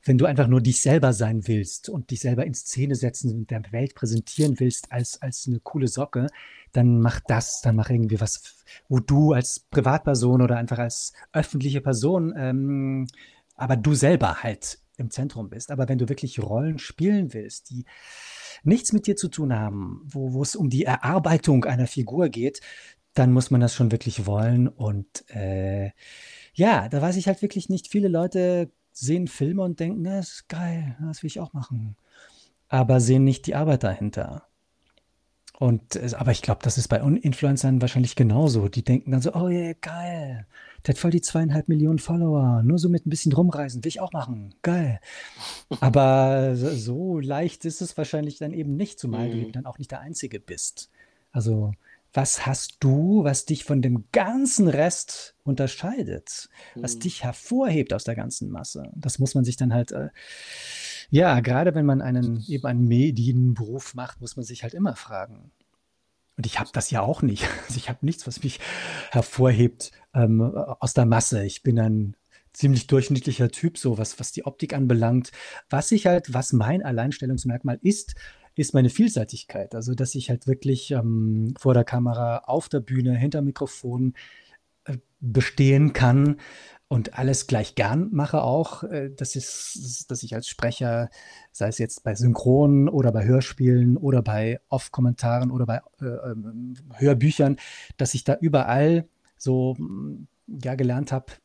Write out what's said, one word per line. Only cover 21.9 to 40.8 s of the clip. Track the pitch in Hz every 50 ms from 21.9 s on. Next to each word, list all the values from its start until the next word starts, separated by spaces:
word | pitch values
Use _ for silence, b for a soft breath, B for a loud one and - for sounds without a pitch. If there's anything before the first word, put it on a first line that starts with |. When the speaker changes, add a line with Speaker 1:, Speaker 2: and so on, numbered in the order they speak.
| - 139 123 107 127 160 180 147
Speaker 1:
geht, | 117 117 117 135 - - B B B B B B B B _ _ _
dann | - 131 127
muss | 123 127 127 -
man | 135 123
das | 120 117 -
schon | - 127 113
wirklich | 110 113 - 117 - - 101
wollen. | 98 101 104 110 117 120 123 123 127
Und, | - - 117 107 101 101 98 _ _ - _ _
äh, | - 110 101 95 95 95 95 95 98 101 98 101 - B B B B B B B B B B B B
ja, | - 175 220 220 131 95 117
da | 139 143
weiß | 143 175 180
ich | 190 175 196
halt | 190 -
wirklich | - 202 - 196 - -
nicht, | 190 180 - -
viele | - 208 202 190
Leute | 170 165 175 180 - 185 180 180 180 175 170 139 _ _ _ _
sehen | _ - 127 127 160 180 180 147
Filme | - - 139 131 175 196
und | 190 180 170 -
denken, | 165 165 196 220 165
„Ja, | 185 196
das | 196 175 -
ist | - - _ _
geil, | - 160 180 170 165 165 156 139 117 131
das | 151 160 156 -
will | - 156
ich | - 214
auch | 175 151
machen.“ | - 147 123 - 127 113 110 107 104 b b b b b b b b b b b b _ _ _
Aber | - 131 127 117 131 127
sehen | 120 117 131 131 135
nicht | 135 131 - -
die | - -
Arbeit | 135 151 156 143 127 -
dahinter. | 101 92 - 101 104 - - - - - - _ _ _ _ _ _ _ _ _ _ _ _ _ _ _ _ _ _ _ _ _ - _ -
Und, | 135 123 120 110 - _ -
äh, | - - 123 117
aber | - 123 123
ich | 117 -
glaub, | - - 107 -
das | - 123 - -
ist | 117 -
bei | 120 107
Un-, | 127 139 151
Influencern | 233 - 151 127 - 151 139 139 131 - 135 131 127
wahrscheinlich | 123 123 - 127 127 117 -
genauso. | - 127 110 104 123 156 151 123 113 101 101
Die | - 120
denken | 110 - 123 131 - -
dann | 131 131
so, | 123 - -
„Oh | 165 175 180
yeah, | 175 175 170 165 165 _
geil, | - 160 160 170 175 175 175 165 151 135 127 117 104 B B B B B B B